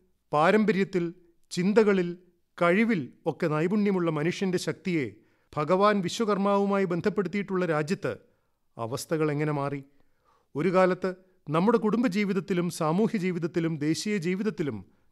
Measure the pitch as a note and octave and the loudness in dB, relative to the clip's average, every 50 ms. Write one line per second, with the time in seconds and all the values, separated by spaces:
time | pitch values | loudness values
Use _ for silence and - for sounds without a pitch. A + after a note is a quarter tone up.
0 | _ _ _ _ _ _ D3+ D3 D#3 F#3 F#3+ G#3+ G#3+ F#3 F#3 F#3+ G3 - - F3+ | _ _ _ _ _ _ 0 2 4 4 4 4 4 2 2 0 0 0 0 -2
1 | E3+ E3 E3+ - _ _ _ _ _ _ - F3 F3 G3 G3+ A3 A3 G#3 G3 F#3 | -2 -2 -6 -10 _ _ _ _ _ _ -4 -2 0 4 4 4 4 4 4 2
2 | F3 F3 E3+ F3 _ _ _ _ _ _ _ - F3 E3+ F3+ G#3 A#3 A3 A#3 D#3+ | 0 -2 -4 -8 _ _ _ _ _ _ _ 0 2 4 4 4 4 2 0 -2
3 | B2 A2+ - _ _ D#3+ C3+ - F#3 D#3 D3+ D3+ E3 F#3 G#3+ G#3+ G3+ G3+ F#3+ F#3 | -4 -6 -12 _ _ -6 -4 -2 -2 0 0 0 0 0 0 2 2 2 0 0
4 | E3+ E3 D#3 D3 D3 F3+ F3 - G3+ F#3+ F3 F3 - E3 - - - F#3+ E3+ D#3 | 0 0 -2 0 -2 -2 -2 -2 -2 -2 -2 -2 -4 -6 -8 -6 -4 -4 -2 -2
5 | B2+ G#2 G2+ - _ _ _ _ _ _ - D3 D3+ C#3+ F#3 F#3 G3+ G#3 G#3 G3+ | -2 -4 -8 -14 _ _ _ _ _ _ -6 -6 0 0 2 4 4 4 2 2
6 | F3 F3 - - A#3 G3+ G3+ F#3 G3 G3+ G3+ G3+ G3+ G3 G3 G3 G3 E3+ F3+ E3+ | -2 -2 -2 -2 -2 0 0 0 0 2 2 2 2 0 0 0 0 0 -2 -2
7 | - G#3 F3 G#3 F#3 E3+ G3 G3+ F#3+ G3 F#3+ F3+ F3+ E3 D#3 D3+ D#3 D3 G3 - | -2 -2 -2 -2 -4 -4 -4 -6 -4 -4 -2 -2 0 0 0 -2 -2 -2 -4 -4
8 | - C3 G2 - - _ _ _ _ _ _ _ _ _ _ - A#2 A2+ C3 - | -4 -6 -6 -8 -12 _ _ _ _ _ _ _ _ _ _ -10 -8 -6 -6 -8
9 | - - E3+ D#3 D#3 D3+ C#3+ D3 D#3 D3+ D3 C#3+ C#3 C#3+ C#3+ C#3 C3+ - _ _ | -6 -4 -2 -2 0 -2 0 -2 -2 -2 -2 -2 -4 -4 -6 -8 -12 -16 _ _
10 | _ _ _ _ _ _ _ _ _ _ - C#3 E3 F#3+ F3 F#3 F#3 F3+ F3+ F3+ | _ _ _ _ _ _ _ _ _ _ -6 -2 0 2 4 4 4 4 2 0
11 | - F#3 F#3 - _ _ _ _ _ C#3+ D3 E3+ F#3 A#3 A#3 G#3+ G#3+ G#3+ - A3+ | -2 -6 -6 -8 _ _ _ _ _ -2 0 2 4 4 4 4 2 2 2 2
12 | C4 A3 E3+ G#3+ G#3 F#3+ G3 F#3+ D#3+ - F#3+ F3 F3 F3 - - E3 D#3 E3+ G3 | 2 2 2 0 0 0 0 -2 -2 0 -2 -2 -2 -2 -4 -2 -2 0 2 2
13 | A3+ - - G3+ F3 F#3 E3+ D#3+ E3 E3+ - F3 E3 E3 E3 C#3 D3 D#3 D#3+ D#3+ | 2 0 0 -2 -2 -2 -2 -2 -4 -4 -2 -2 -2 -2 -2 -2 -2 -2 -2 -2
14 | - G#3+ G#3 G3+ D3+ F3+ F#3+ F#3+ G3+ G#3+ - - D#3+ C#3 A2+ G2 F#2 - _ _ | -2 -4 -4 -2 -2 -2 -2 -2 -2 -4 -4 -4 -4 -4 -6 -8 -12 -16 _ _
15 | _ _ | _ _